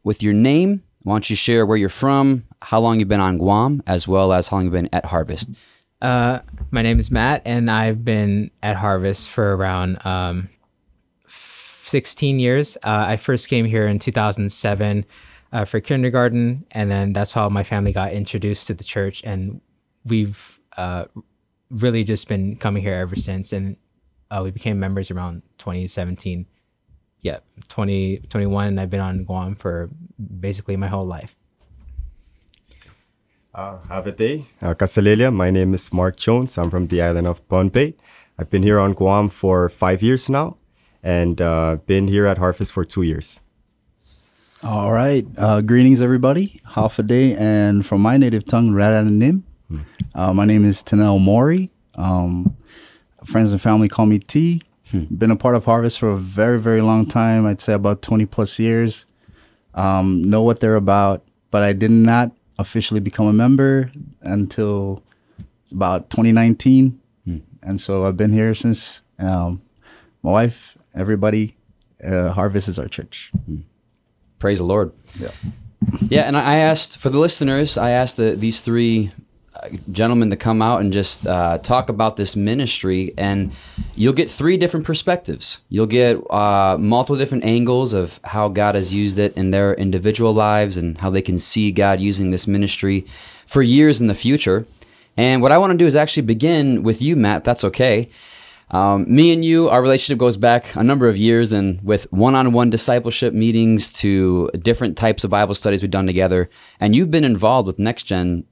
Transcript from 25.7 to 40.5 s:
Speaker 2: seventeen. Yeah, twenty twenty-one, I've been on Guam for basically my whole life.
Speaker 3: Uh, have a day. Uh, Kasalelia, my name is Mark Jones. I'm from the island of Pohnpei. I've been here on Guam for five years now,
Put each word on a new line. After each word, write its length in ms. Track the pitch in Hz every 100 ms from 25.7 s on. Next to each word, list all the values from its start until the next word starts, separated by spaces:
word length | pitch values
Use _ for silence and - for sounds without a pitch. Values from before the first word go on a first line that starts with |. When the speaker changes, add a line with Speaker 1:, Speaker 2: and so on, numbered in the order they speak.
| 90 92
Speaker 2:
seventeen. 640 | - 90 90 95 87 90 _ _ _ _ _ _ _
Yeah, 160 | 101 71 _ - -
twenty 520 | - 101 98 95 95 -
twenty-one, 500 | 104 101 101 101 95
I've 100 | 92
been 100 | 98
on 240 | 95 92
Guam 320 | 92 92 92 202
for 340 | 95 85 85 151 170 - 101 95
basically 380 | 95 98 - 98
my 100 | 98
whole 180 | 98 95
life. 300 | 85 110 _ _ _ _ - - - - - _ _ _ _ _ _ - _ _ _ _ _ _
Speaker 3:
Uh, 240 | 98 98 95 78
have 160 | 95 95
a 60 |
day. 340 | 98 110 151 139 -
Uh, 120 | 90 82
Kasalelia, 580 | 98 - 101 107 127
my 160 | 107 90
name 240 | 95 92
is 180 | 95 -
Mark 260 | 90 92 -
Jones. 400 | - 117 127 -
I'm 120 | 87
from 180 | 90 87
the 140 | 87
island 240 | 85 85 87
of 200 | 85 -
Pohnpei. 480 | 92 95 123 147 160 _ - _ -
I've 120 | 85
been 140 | 98
here 160 | 98 104
on 140 | 98
Guam 360 | 95 95 101 104
for 400 | - 98 92 87
five 340 | - 92 95
years 260 | 110 131 -
now, 280 | 139 160